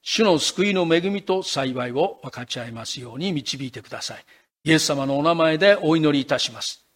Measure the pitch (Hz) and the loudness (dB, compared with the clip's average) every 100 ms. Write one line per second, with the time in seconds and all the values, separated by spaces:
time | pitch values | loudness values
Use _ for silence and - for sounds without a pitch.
0 | - - 214 156 - - 202 185 165 165 | -4 2 4 4 2 0 0 2 4 2
1 | 190 202 190 190 185 147 135 127 123 131 | 2 -2 -2 -2 -2 -4 -4 -4 -4 -2
2 | 196 - 135 - 123 131 117 113 110 135 | -2 -4 -14 -12 -10 -10 -10 -12 -10 -12
3 | 123 123 190 151 120 135 135 120 - 113 | -12 -8 -4 -4 -6 -8 -8 -12 -14 -10
4 | - - - _ _ _ 156 156 156 139 | -10 -12 -20 _ _ _ 2 2 2 0
5 | 135 139 160 165 160 156 196 202 160 165 | 0 2 2 4 4 4 4 4 4 2
6 | 151 143 127 131 - 113 - - _ | 4 2 0 -2 -2 -6 -12 -12 _